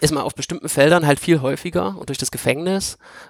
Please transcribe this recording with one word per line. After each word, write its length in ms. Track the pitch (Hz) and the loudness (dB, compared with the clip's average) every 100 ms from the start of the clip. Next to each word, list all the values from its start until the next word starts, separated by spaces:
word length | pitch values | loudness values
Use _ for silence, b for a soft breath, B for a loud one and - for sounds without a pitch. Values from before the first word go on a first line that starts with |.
ist 100 | 151 | 0
man 100 | 147 | 0
auf 120 | 117 - | -4 -6
bestimmten 340 | 143 165 - | -8 -8 -2
Feldern 360 | - 143 175 151 | 4 6 6 4
halt 120 | 139 | 2
viel 220 | - 165 | 2 2
häufiger 560 | 131 139 180 175 185 190 | 2 -4 -4 -4 -4 -6
und 120 | - | -8
durch 80 | 135 | -6
das 100 | 127 | -6
Gefängnis, 680 | - - 131 175 196 - - B B | -4 -2 -2 -2 -2 -4 -10 B B